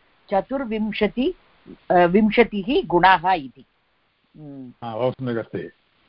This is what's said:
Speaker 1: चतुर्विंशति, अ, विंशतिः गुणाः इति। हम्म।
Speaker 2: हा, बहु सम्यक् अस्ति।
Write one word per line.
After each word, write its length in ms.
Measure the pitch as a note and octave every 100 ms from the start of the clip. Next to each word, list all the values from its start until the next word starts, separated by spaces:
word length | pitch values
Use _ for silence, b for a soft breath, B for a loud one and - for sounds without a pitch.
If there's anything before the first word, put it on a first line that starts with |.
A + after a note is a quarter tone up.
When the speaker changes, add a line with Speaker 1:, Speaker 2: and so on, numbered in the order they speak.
| _ _ _
Speaker 1:
चतुर्विंशति, 1040 | G3 - C4+ A#3 A3 G#3+ - G#3 A#3+ D#4 - _ _ - - -
अ, 40 |
विंशतिः 920 | F3+ F3 G3 A3 A#3+ A3+ G#3 F#3 F4 E3+
गुणाः 460 | F3 F#3 F3+ F3+
इति। 320 | F3+ C3 C3+ _ _ _ _ _ _ _ D3+
हम्म। 360 | D3 C#3 B2 -
Speaker 2:
हा, 120 | A#2 A2+
बहु 140 | B2+
सम्यक् 280 | B2+ B2+ A2+
अस्ति। 320 | - F#2 E2+ - _ _